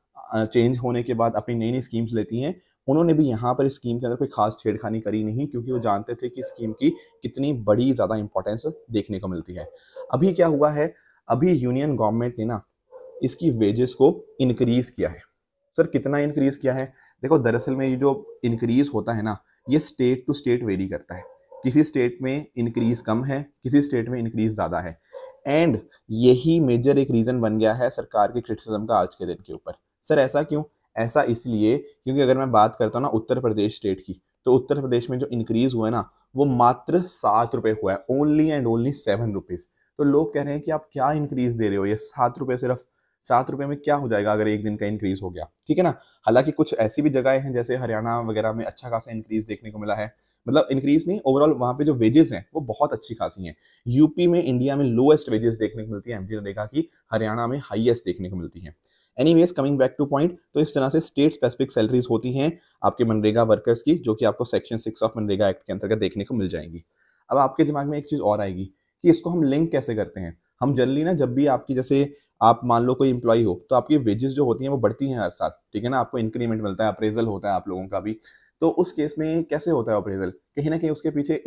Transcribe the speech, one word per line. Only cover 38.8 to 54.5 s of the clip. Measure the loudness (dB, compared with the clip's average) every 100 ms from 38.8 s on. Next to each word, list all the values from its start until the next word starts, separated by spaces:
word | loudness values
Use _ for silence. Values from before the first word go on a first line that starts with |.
| 0
सेवन | -4 -2 0 0
रुपीज। | -4 -8 -12 -12 _ _ -2
तो |
लोग | 2 2 2
कह | -2
रहे | -4
हैं | -6
कि | -4
आप | -6 -6
क्या | -2 0
इंक्रीज | 0 -2 -2 -2 0
दे | 0
रहे | 0
हो, | -2
ये | -2
सात | -6 -2 -2 -2
रुपये | -4 -2
सिर्फ, | -2 -4 -6 _ _ _ 0
सात | 0 0
रुपये | -4 -6
में | -4
क्या | 0 0
हो | 2
जाएगा | 0 2
अगर | 2 2
एक | 0
दिन | -2 -4
का | -4
इंक्रीज | -4 -4 -4
हो | -6
गया, | -12 -14 _ -2
ठीक | 2
है |
ना। | 2 0 _ _ 2
हालांकि | 4 4
कुछ | 0 -2
ऐसी | 2 0 2
भी | 2
जगहें | 2 2 0
हैं | 0
जैसे | -4 -2 -2
हरियाणा | -2 -4 -2 -4
वगैरह | -2 -2 -2
में | -2 -8
अच्छा | -10 -6
खासा | -6 -6
इंक्रीज | -12 -6 -6 -4
देखने | -10 -12
को | -12
मिला | -6 -4
है, | -6 _ _ _ 0
मतलब | 2 2
इंक्रीज | 0 2 2 2
नहीं, | -2 2
overall | 4 4 2
वहाँ | 0
पे | 0
जो | 0
वेजेस | 2 4 6 4
हैं | 0 -8
वो | -8
बहुत | -6 -2 -2
अच्छी | -2 -10 -8
खासी | -8 -8 -14
हैं। | -14 _ _ -2
यूपी | 4 4 6 4
में | 4
इंडिया | 2